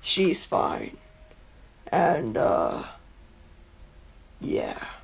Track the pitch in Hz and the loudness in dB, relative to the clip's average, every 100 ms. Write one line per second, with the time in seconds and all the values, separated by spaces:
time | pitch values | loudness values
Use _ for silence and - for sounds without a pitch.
0 | - - 190 185 - - - - - - | -2 2 4 2 0 0 0 -2 -8 -12
1 | - - - - - - - - - - | -20 -20 -20 -20 -20 -20 -20 -20 -2 2
2 | 170 156 131 107 - - - - - - | 4 2 0 0 2 4 2 -2 -8 -16
3 | - - - - - - - - - - | -20 -20 -20 -20 -20 -20 -20 -20 -20 -20
4 | - - - - - - 52 - - - | -20 -20 -20 -12 -2 -2 -2 -6 -10 -14